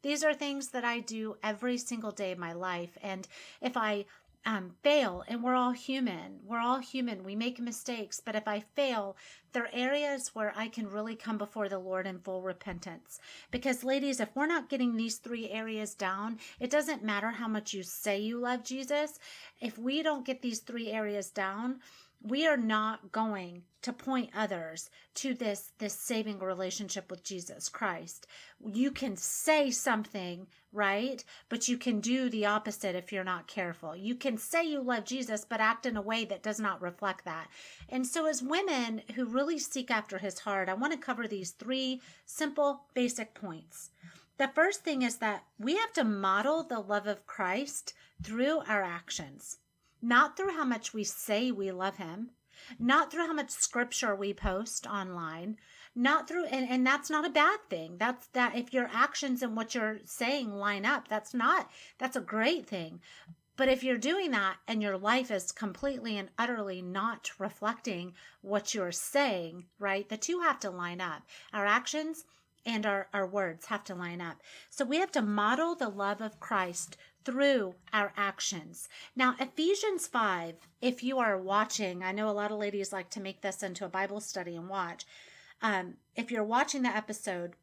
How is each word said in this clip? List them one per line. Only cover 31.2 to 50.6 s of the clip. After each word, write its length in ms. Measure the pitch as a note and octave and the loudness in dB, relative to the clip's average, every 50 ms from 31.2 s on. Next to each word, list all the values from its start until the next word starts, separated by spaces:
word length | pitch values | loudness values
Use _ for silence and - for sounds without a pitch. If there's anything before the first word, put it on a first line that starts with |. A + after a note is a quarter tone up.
| - - - - - _ | -10 -16 -20 -20 -8 _
But 180 | A#3 A#3 - B3 | -4 -2 0 0
you 80 | B3 | 0
can 240 | B3 - B3 A3+ G#3 | 0 2 0 0 2
do 300 | G#3+ A#3 B3 C4 C4 B3 | 2 2 2 2 2 2
the 160 | A#3+ A3 G#3 | 2 2 2
opposite 500 | G#3 G#3 G#3+ G#3+ A3 G3+ - - G3 F3 | 4 4 2 0 -2 -6 -4 -4 -2 -2
if 160 | F3+ F3+ - | -4 -6 -4
you're 120 | G#3 G3 F#3 | -4 -4 -2
not 220 | F#3 F#3 E3+ E3 | -2 -4 -4 -6
careful. 480 | - - G#3+ F#3 F3 E3 - - D#3+ D#3+ | -8 -4 -4 -4 -4 -4 -6 -10 -10 -10
You 200 | F3+ G3 A3 B3 | -6 -4 -4 -4
can 240 | B3 - C#4 A#3 A3 | -2 0 -2 -2 -2
say 260 | - - - E4 E4+ | -4 0 0 2 2
you 160 | D#4+ D4+ C#4+ | 2 0 -2
love 240 | B3+ B3 B3 A3+ G3+ | 0 0 0 -2 -2
Jesus, 400 | - B3+ C4+ B3 A#3 A3 G#3 - | -4 -4 -4 -2 -2 -4 -4 -4
but 140 | _ A#3 A3 | _ 0 2
act 240 | A3 G#3+ A#3 - - | 4 2 2 2 -2
in 140 | B3+ A3 G#3+ | -2 -2 -2
a 40 | |
way 220 | G3 G#3 A3+ A3+ A3+ | -2 0 0 0 0
that 180 | A3 G3+ F3+ | -2 -4 -4
does 160 | - G#3+ G#3 G#3+ | -2 -4 -2 0
not 220 | G#3+ G3+ F#3 - | 0 -2 0 0
reflect 460 | F3+ F3+ F3 - G#3 G3 F#3 F#3+ - | -4 -6 -4 -2 -2 -2 -2 -2 -6
that. 220 | F3+ D#3+ D#3+ D#3+ - - - - - - - - - | -8 -8 -8 -10 -12 -16 -18 -18 -18 -18 -18 -14 -4
And 160 | - B3+ C4 | -2 -2 -2
so 180 | B3 - E4 D#4 | 0 0 2 2
as 180 | D#4 D4+ B3+ | 2 2 0
women 600 | B3+ C4 D4+ F4+ G4 F#4+ D#4 C4 A#3+ A#3 A3 A3 - - A3 | 0 0 0 2 2 2 0 0 0 -2 -2 -6 -6 -8 -4
who 100 | B3 B3+ | -2 -2
really 320 | A3+ A3+ C4 C#4+ D4+ E4+ D4 | 0 2 2 2 2 0 -2
seek 320 | - - - C4+ B3+ - | -2 -4 -4 -4 -2 0
after 260 | A#3+ A3 G#3 - G3 | 0 0 0 -2 -8
his 220 | F#3 F#3+ G3 F3+ - | -4 -4 -4 -6 -4
heart, 320 | - G#3+ G3+ G3 F#3 F3+ | -4 -2 0 0 2 0
I 40 | F#3+ | 0
want 200 | G#3 B3+ D4+ E4 | 0 0 0 -2
to 40 | B3+ | -2
cover 300 | C4 - B3+ A3+ A#3+ G#3+ | -4 -4 -4 -4 -2 -4
these 220 | G#3 G3 F#3 E3+ | -4 -6 -6 -8
three 500 | - _ - A#3 C4 C4 C4 B3+ C4 B3+ - - - - _ | -10 _ -4 -2 -2 0 0 -2 -2 -4 -8 -16 -20 -20 _
simple, 600 | - - - D#4 D4 D4 D4 D4 C#4+ C#4 C#4 - _ _ | -14 -4 -2 -2 -2 2 4 4 2 2 0 -8 _ _
basic 400 | B3+ B3 B3 B3 - A3 A3 _ | 2 2 2 2 -2 -6 -8 _
points. 560 | - - F#3+ E3 D#3+ E3 - - - - - _ _ - E3+ - - - _ _ _ | -10 -8 -8 -8 -10 -12 -16 -16 -16 -16 -16 _ _ -20 -20 -20 -20 -20 _ _ _
The 100 | C#4 C4+ | -2 2
first 340 | - D4+ D#4+ F#4+ G4+ - | 6 6 6 6 4 0
thing 200 | - F4 D4 C4 | -2 0 2 2
is 140 | B3+ A#3+ A#3+ | 2 0 0
that 280 | - A#3 G#3+ G3+ F#3 - _ _ _ | 0 0 0 0 -2 -6 _ _ _
we 180 | G#3 B3+ D#4+ | 0 2 2
have 160 | G4+ A4+ A4+ | 2 2 2
to 120 | - E4+ C#4 | 2 2 4
model 580 | A3 G#3 G3 G3 F#3+ F#3+ G3+ A3 C4+ D4+ D#4+ | 4 4 4 4 4 4 6 4 4 2 2
the 180 | D#4+ - B3 A3+ | 2 0 -4 -4
love 260 | G3+ F#3+ G#3 G#3 G3 | 0 0 0 0 2
of 200 | G#3 G3+ G3+ - | 0 -4 -4 -6
Christ 640 | - - - G3+ F3+ F#3 A3 C#4+ C#4+ - - - - - - - - _ _ | -14 -4 -2 0 0 2 0 0 -2 -6 -8 -8 -8 -14 -14 -20 -20 _ _
through 380 | E3 - A3 A#3 B3+ C#4+ D#4+ D#4+ - | -8 -6 0 2 4 4 4 2 2
our 160 | A3 A3 G3+ | 2 2 2
actions, 760 | F#3+ F3 E3+ F3 F3 - - - E3 C#3 C3+ - - - - - _ _ _ _ _ _ _ _ | 2 2 -2 -6 -6 -6 -6 -6 -6 -8 -12 -16 -14 -14 -14 -14 _ _ _ _ _ _ _ _
not 360 | A#3 A#3 A#3+ B3 D4+ D4 - | 2 6 8 8 8 8 4
through 160 | - F#4+ G4 | 0 0 0
how 120 | F4+ D#4+ | 2 2